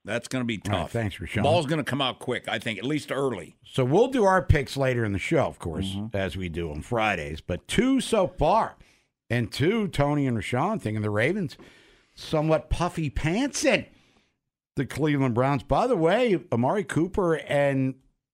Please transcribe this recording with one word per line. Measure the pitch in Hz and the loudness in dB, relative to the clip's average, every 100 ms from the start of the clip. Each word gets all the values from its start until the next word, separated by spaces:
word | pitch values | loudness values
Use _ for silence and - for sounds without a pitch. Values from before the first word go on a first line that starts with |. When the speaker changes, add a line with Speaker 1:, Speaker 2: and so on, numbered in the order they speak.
Speaker 1:
that's | - 113 - | -6 -6 -4
gonna | 135 | -6
be | 120 104 98 | -4 -4 -2
Speaker 2:
All | |
right, | 98 | -2
Speaker 1:
tough. | 82 | -2
Speaker 2:
thanks, | 117 107 - | -2 -4 -4
Rashawn. | 87 - | -6 0
Speaker 1:
Ball's | 135 170 139 | 2 2 0
gonna | 160 127 | -2 -4
come | 143 | -4
out | 131 110 | -4 -6
quick, | - 110 - | -6 -6 -4
I | 110 | -6
think, | 120 101 | -4 -6
at | 120 | -4
least | 151 - | -6 -4
early. | 131 139 107 82 - | -4 -2 -4 -10 -18
Speaker 2:
So | - - 127 | -10 -2 2
we'll | 160 262 | 4 4
do | 262 196 | 4 4
our | 185 | 4
picks | 180 156 127 139 | 4 2 0 -2
later | 131 123 110 | 0 2 0
in | |
the | 98 | -2
show, | - 160 98 | 0 2 2
of | 78 | -2
course, | 85 78 98 98 | -8 -4 -4 -6
Speaker 1:
Mm-hmm. | 110 101 | -6 -4
Speaker 2:
as | 95 90 | -4 -4
we | 92 | -6
do | 80 85 | -4 -6
on | 73 | -6
Fridays. | - 117 107 92 73 80 | -4 0 0 0 -4 -10
But | - 90 - | -8 -8 -4
two | - 247 269 | 2 4 2
so | - 226 180 | 2 0 0
far, | - 147 220 196 - - _ _ _ - | 2 2 2 0 -6 -20 _ _ _ -4
and | 117 113 | -2 -2
two, | - 147 226 202 | 0 0 2 -2
Tony | - 143 147 139 | 0 2 2 0
and | 113 | 0
Rashawn | 95 123 170 220 | -2 -2 -2 -2
thinking | 113 107 | -4 -2
the | 107 | -2
Ravens | 104 123 208 165 - - - _ _ _ - | 0 0 0 -6 -8 -20 -20 _ _ _ -18
somewhat | - 156 156 160 - | -4 0 2 0 0
puffy | - 170 - 151 | -2 -2 -2 -4
pantsing | - 156 190 277 - 311 190 - _ _ _ _ _ _ _ _ - | -2 -2 0 -2 -2 0 0 -2 _ _ _ _ _ _ _ _ -6
the | 131 | -4
Cleveland | - 156 147 135 113 | 0 0 2 2 2
Browns. | 131 139 | 2 2
By | - 139 233 | 2 2 2
the | 220 | 2
way, | 160 214 247 175 - | 4 4 4 2 0
Amari | 117 127 196 | 0 2 0
Cooper | 185 - 175 - 175 156 | 0 0 0 0 2 0
and | - 143 143 135 131 131 _ _ _ | 0 2 2 2 0 -2 _ _ _